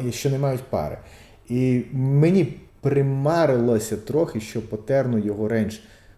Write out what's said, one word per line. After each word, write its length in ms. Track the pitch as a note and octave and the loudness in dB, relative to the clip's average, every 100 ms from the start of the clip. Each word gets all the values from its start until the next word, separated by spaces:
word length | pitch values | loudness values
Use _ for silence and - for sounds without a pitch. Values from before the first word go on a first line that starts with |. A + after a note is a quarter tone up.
| B2 | -4
і 40 | |
що 180 | A#2 C#3+ | -2 -2
не 100 | C3+ | 0
мають 240 | C#3 B2+ | -2 -2
пари. 340 | - F#2 D2+ - - - - - - | -4 -4 -4 -8 -14 -20 -20 -18 -6
І 340 | B2 B2+ B2 A#2+ | 0 2 0 -2
мені 680 | C3+ C3 C#3 D#3 F#3+ C#3+ - - - | -2 2 4 4 4 2 -4 -18 -6
примарилося 1120 | C#3 C#3+ C3+ C3+ C#3+ E3+ D#3 B2+ A#2+ A2+ - G#2 | 0 2 2 0 0 2 4 4 4 2 0 -6
трохи, 440 | - C#3 E3 A2+ | -4 -2 -2 -4
що 280 | - A#2 - | -8 -8 -8
по 80 | G#2+ | -8
терну 400 | - C3+ B2+ A#2 | -2 0 2 0
його 300 | G#2 G2+ G#2+ | 0 -2 -2
рейндж 280 | A2+ G#2 - - - - | 0 -2 -4 -16 -20 -20